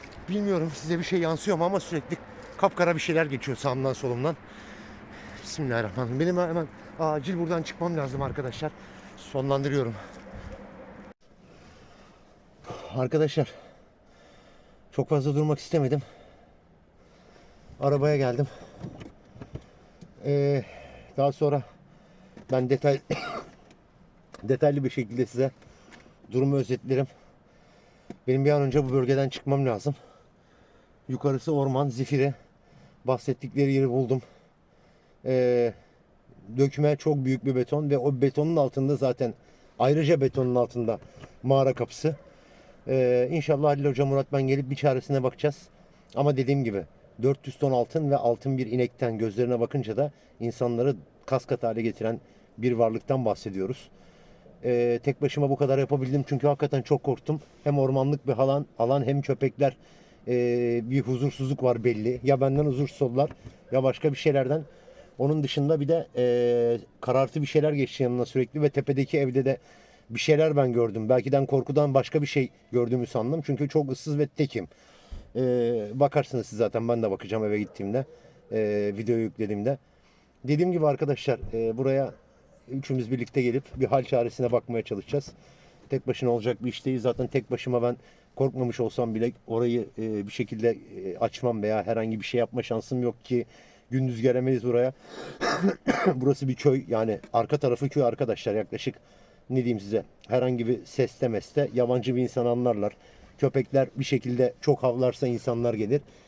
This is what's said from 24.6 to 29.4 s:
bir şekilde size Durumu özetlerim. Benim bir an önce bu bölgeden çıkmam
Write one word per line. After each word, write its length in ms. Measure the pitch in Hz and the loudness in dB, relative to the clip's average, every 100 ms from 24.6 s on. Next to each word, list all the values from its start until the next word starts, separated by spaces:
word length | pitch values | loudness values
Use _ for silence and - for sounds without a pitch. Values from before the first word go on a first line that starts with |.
| 147 143 | 2 2
bir 60 | 127 | -2
şekilde 360 | - 107 120 120 | -4 -6 -2 -2
size 240 | 120 131 - - - - - - - - | 0 -2 -4 -20 -20 -20 -20 -20 -20 -4
Durumu 260 | 123 139 139 | 0 2 2
özetlerim. 500 | 123 127 127 131 139 - - _ _ _ _ - _ _ - - - | 0 -4 -2 -2 -2 -8 -20 _ _ _ _ -20 _ _ -20 -10 0
Benim 160 | 131 | 2
bir 60 | 139 | 4
an 120 | 147 | 4
önce 220 | 139 143 | 2 2
bu 80 | 131 | 2
bölgeden 360 | 135 127 135 135 | 2 2 2 0
çıkmam 380 | - | -4